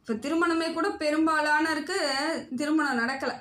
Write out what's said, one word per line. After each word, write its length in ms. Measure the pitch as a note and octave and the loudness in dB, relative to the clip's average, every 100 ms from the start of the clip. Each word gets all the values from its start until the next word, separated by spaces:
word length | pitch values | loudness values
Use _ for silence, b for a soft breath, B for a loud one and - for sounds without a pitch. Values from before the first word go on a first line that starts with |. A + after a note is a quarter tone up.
இப்ப 140 | - | -6
திருமணமே 580 | G#3+ C#4+ E4 E4+ E4 E4 | -6 -2 2 2 2 -2
கூட 160 | E4 G4 | -2 -2
பெரும்பாலானருக்கு 1080 | - D4+ D#4 D#4+ D#4 D4+ D4+ D#4+ D4+ D4+ F#4+ D4+ C4+ D4+ D4+ - B3 | 0 0 2 2 2 2 2 2 0 -2 -2 0 0 -2 -4 -4 -4
திருமணம் 520 | D4 D#4 D4 B3 A#3 | 0 2 2 0 0
நடக்கல. 240 | C4+ C4+ A3 | -2 -4 -6